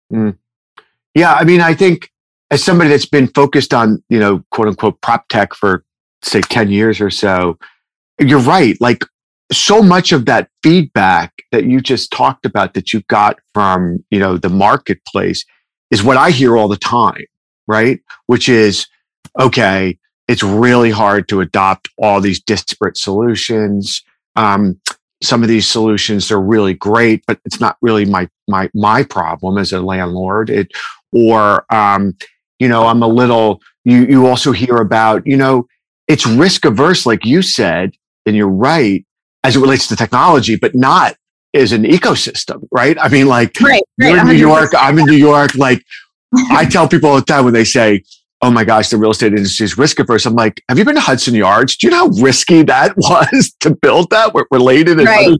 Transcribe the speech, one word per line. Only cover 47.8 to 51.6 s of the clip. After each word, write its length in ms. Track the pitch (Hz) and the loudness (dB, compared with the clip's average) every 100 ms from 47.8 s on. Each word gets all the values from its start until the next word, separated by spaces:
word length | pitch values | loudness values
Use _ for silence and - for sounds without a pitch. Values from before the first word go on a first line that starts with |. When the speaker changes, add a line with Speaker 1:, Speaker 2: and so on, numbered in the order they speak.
| 110 101 - _ _ - | 2 0 -4 _ _ -4
Speaker 1:
"Oh 100 | 123 | 0
my 120 | 117 | 0
gosh, 260 | 110 110 107 | 2 0 0
the 80 | 110 | 0
real 140 | 110 | 0
estate 220 | 110 110 | 0 0
industry 300 | 104 98 - | 0 -2 -4
is 140 | 107 - | -4 -2
risk 220 | 151 - | -2 0
averse." 260 | 107 110 127 | -2 0 0
I'm 80 | 117 | 0
like, 260 | 110 - - | -2 -4 -4
"Have 80 | 180 | 0
you 80 | 226 | 0
been 100 | 294 | 0
to 60 | |
Hudson 320 | - 131 - | 0 -2 -2
Yards? 420 | 113 95 107 | 0 0 0